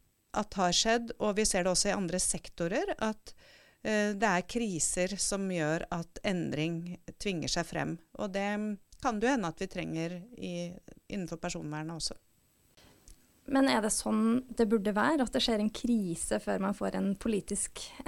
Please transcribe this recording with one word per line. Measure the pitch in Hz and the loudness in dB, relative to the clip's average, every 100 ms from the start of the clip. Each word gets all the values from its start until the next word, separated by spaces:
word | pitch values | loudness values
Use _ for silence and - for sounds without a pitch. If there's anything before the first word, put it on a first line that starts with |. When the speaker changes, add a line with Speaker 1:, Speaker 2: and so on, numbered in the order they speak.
| _ _ _ - | _ _ _ -4
Speaker 1:
at | 208 - | -4 2
har | 180 175 | 2 4
skjedd, | 226 233 233 - | 4 2 0 -2
og | 214 196 | 0 2
vi | 214 | 2
ser | 190 180 | 4 4
det | |
også | 180 202 | 4 2
i | 190 | 2
andre | 180 180 | 0 0
sektorer, | - 156 - - 170 226 403 - | 0 -2 -4 -4 -2 0 -2 -2
at, | 220 214 - - - - - _ | -2 -2 -10 -20 -20 -20 -20 _
eh, | - 214 208 | 0 2 2
det | 202 220 | 2 4
er | 180 185 | 4 2
kriser | 240 226 175 - - 185 196 | -2 0 0 0 2 0 0
som | - 196 196 | -2 0 0
gjør | 180 151 165 - | 0 2 0 -2
at | 175 170 - | -6 -6 -4
endring | 208 180 151 151 156 170 175 180 - - | -2 0 0 0 -2 -2 -6 -10 -12 -6
tvinger | 208 175 143 | -4 -2 -2
seg | - 165 | -2 -2
frem. | - 151 165 - - | -2 -4 -4 -10 -8
Og | 208 | -4
det | 190 202 208 214 202 - - | -2 -2 -2 -4 -6 -10 -4
kan | 277 214 | -2 0
det | 226 | 2
jo | 277 | 2
hende | 175 | 0
at | 160 | -4
vi | 190 | -6
trenger | 185 165 160 165 180 202 247 | -6 -4 -2 -4 -6 -12 -10
i, | 190 175 175 180 - - - | -8 -6 -6 -10 -18 -20 -10
innenfor | 202 170 165 | -6 -6 -4
personvernet | 180 170 156 151 156 165 | -6 -6 -6 -6 -6 -6
også. | - - _ _ _ _ _ _ - - - - _ _ - | -6 -8 _ _ _ _ _ _ -20 -20 -20 -20 _ _ 0
Speaker 2:
Men | 269 269 | 4 4
er | 247 214 | 4 2
det | |
sånn | - 214 220 220 240 254 - | 0 0 2 4 2 0 0
det | 226 | 2
burde | 226 196 208 | 2 2 2
være, | 233 311 | 4 4
at | 233 262 | 2 2
det | 247 | 2
skjer | 220 | 2
en | 214 | 2
krise | - 240 233 190 170 - 214 | 0 2 2 2 -2 -2 -2
før | 208 196 | 0 0
man | 190 | 0
får | 202 196 196 | 0 -2 0
en | 196 196 | 0 0
politisk | 233 208 - 202 - - - - | 0 0 -2 -4 -4 -8 -14 -6